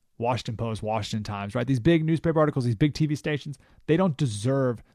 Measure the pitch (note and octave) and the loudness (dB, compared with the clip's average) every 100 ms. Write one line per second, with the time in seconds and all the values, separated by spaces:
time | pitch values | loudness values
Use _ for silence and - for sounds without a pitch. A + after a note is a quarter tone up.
0 | _ - A#2 A#2 - G#2+ A#2 G#2 G#2+ A2 | _ -4 -2 -2 -4 -6 -6 -4 -4 -4
1 | G#2 A2 G#2 G2+ G2+ B2 B2 C3 D#3 E3+ | -4 -6 -6 -6 -4 -4 0 2 4 4
2 | D#3 E3 E3+ D#3 D3+ C#3 A#2+ G#2+ D#3 - | 2 0 0 2 2 2 0 2 0 2
3 | D3+ D3 D#3+ D3 D3+ C3+ _ - - E3 | -2 -2 -4 -6 -6 -14 _ -10 0 2
4 | F#3 C3+ C#3 G#2 A2+ C#3 B2+ A2+ - | 2 2 -2 0 0 2 2 -2 -10